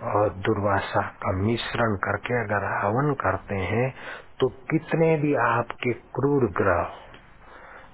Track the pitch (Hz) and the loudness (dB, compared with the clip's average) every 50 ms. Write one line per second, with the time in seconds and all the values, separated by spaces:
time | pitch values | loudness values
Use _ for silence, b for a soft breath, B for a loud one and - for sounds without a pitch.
0 | - - 107 104 104 104 87 95 95 113 110 104 98 101 98 98 - - - - | -6 -2 2 2 2 2 0 0 0 0 0 2 2 2 2 2 0 0 0 0
1 | 101 98 - - - - 95 92 98 110 120 110 - - - 127 120 113 104 92 | -2 -2 -6 -6 -4 -2 -2 0 2 0 0 0 -2 -4 -2 0 0 0 0 -2
2 | - - 110 101 - - 120 120 113 104 107 101 98 92 87 90 98 101 107 123 | -2 -2 -4 -4 -2 -2 -2 -2 0 0 -2 -2 0 -2 -2 0 0 0 2 2
3 | 147 151 139 - - 92 95 95 - - 98 95 92 90 107 113 127 135 B B | 2 0 0 0 0 -2 -2 -2 -4 -4 -4 -2 -2 0 0 0 0 0 B B
4 | B B B B B B - - 135 127 - - - - 156 156 - - - 156 | B B B B B B -2 0 0 0 0 -4 -4 -2 -2 -2 0 0 2 4
5 | 165 160 160 151 143 147 143 123 117 120 117 120 117 - - - - 123 113 - | 4 4 4 4 2 2 2 2 2 2 2 0 0 -2 -6 -4 -2 -2 -2 -2
6 | - - - - 131 143 143 139 120 104 90 - 107 98 87 85 85 - - - | -6 -8 -4 0 0 2 4 4 2 2 2 2 2 4 4 2 0 -2 -6 -12
7 | - - - - - B B B B B B B B B B B B B | -16 -18 -20 -20 -20 B B B B B B B B B B B B B